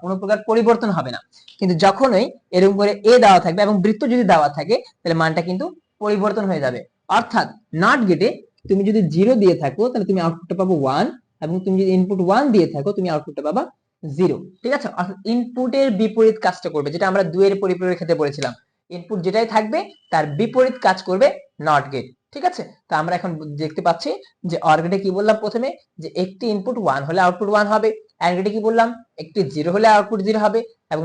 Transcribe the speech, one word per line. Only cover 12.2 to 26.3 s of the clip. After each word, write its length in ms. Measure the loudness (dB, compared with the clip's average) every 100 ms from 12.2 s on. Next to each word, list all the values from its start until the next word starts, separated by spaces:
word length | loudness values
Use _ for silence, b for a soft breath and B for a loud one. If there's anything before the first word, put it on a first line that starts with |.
| 0
ওয়ান 180 | 2 2
দিয়ে 140 | 2 2
থাকো, 140 | -2 -6 -4
তুমি 120 | -4
আউটপুটটা 300 | -4 -6 -8 -4
পাবা 140 | -4 -4 _ _ _
জিরো। 340 | -10 -2 0 0 -8 _
ঠিক 100 | -4 -4
আছে, 120 | -6 -6
অর্থাৎ 180 | -8 -8 -4
ইনপুটের 560 | -2 -2 -4 -2 0 0 2
বিপরীত 360 | 0 4 2 4
কাজটা 240 | -2 -4 -6
করবে, 140 | -4 -4
যেটা 120 | -2 -2
আমরা 120 | 0 0
দুইয়ের 220 | 2 2 2
পরিপূরকের 360 | -2 -2 -2 -4
ক্ষেত্রে 220 | -2 -2
বলেছিলাম। 300 | -2 -4 -8 -8 _ _ -18
ইনপুট 280 | -16 -10 -6 -2
যেটাই 200 | -2 0
থাকবে, 240 | 0 0 -4 -6 -14 -4
তার 120 | -2 -2 -2
বিপরীত 380 | -2 2 2 2 0
কাজ 120 | 0 -2
করবে 180 | 2 2 2 -14 -8 0
not 180 | 0 0
গেট। 140 | -8 -10 _ _
ঠিক 120 | -6 -4
আছে, 120 | -4 -14 -14 -6
তো 40 | -4
আমরা 140 | -2 -4
এখন 120 | -4 -8 -10 -8
দেখতে 180 | -8 -4 -2
পাচ্ছি 240 | -2 -4 -8 B B -6
যে 60 | -4 2
or 80 | 2
গেটে 160 | 2 -2
কি 60 | -2 -2
বললাম 180 | 0 0
প্রথমে, 240 | -2 -4 -6 -8 b -16
যে 60 | -12 -6
একটি 200 | -6